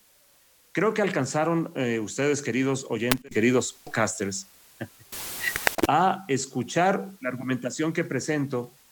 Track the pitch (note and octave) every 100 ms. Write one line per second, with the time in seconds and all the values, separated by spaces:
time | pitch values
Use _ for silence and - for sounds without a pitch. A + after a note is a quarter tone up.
0 | _ _ _ _ _ _ _ D#3+ G#3+ G#3+
1 | F#3+ D3 C3 D3+ D#3+ E3 - C#3 A#2+ A2+
2 | G2+ - C#3+ C#3 C3 B2 C3+ C3 - A2+
3 | A#2+ A#2+ - A2 B2 B2+ - - - A#2
4 | G#2+ - G2 G2 - - - - A2 -
5 | - - - - - - - - - D3+
6 | F#3+ F#3+ - C3 - B2+ - E3 F#3 G3
7 | - - D#3 B2+ B2+ B2 B2 - D#3+ E3
8 | E3 C3+ - D3+ C#3 B2+ A#2+ - _